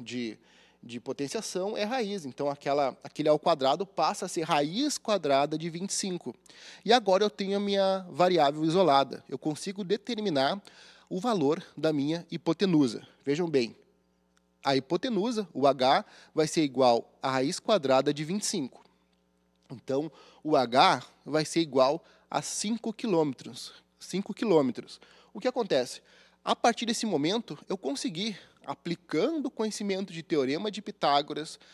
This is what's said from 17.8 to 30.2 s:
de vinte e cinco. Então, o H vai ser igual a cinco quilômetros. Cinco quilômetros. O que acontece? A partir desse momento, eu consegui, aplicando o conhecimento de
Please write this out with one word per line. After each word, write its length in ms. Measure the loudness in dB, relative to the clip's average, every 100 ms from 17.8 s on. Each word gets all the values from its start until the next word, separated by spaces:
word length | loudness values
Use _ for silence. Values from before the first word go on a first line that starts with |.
| 4 2 2
de 140 | -2 -4
vinte 160 | -6
e 60 | -4
cinco. 360 | -4 -6 -10 _ _ _ _ _ _ _ _ _
Então, 400 | -14 -6 -4 -4 -10 -20 _
o 140 | 0 2
H 480 | 4 6 6 4 -2 _
vai 220 | -4 -2 0
ser 160 | -2
igual 420 | 0 2 2 2 -8 _ _
a 120 | -6
cinco 500 | -4 -6 -4 -4 -6
quilômetros. 800 | -6 0 0 0 -4 -12 -16 -18 -20 _ _
Cinco 340 | -8 -6 -6
quilômetros. 680 | -4 2 4 4 -2 -10 -20 -20 _ _
O 60 | -6
que 80 | -4
acontece? 540 | -2 0 0 0 -6 -20 _ _ _
A 120 | -4 0
partir 300 | 2 2 -2
desse 220 | -2 -2
momento, 500 | 0 0 -2 -4 -12 -8
eu 80 | -6
consegui, 640 | -6 -6 -6 -6 -6 -8 -16 _
aplicando 840 | -12 -10 -8 -8 -4 0 0 -2 -6
o 40 |
conhecimento 640 | -6 -6 -4 -4 -4 -6
de 80 | -10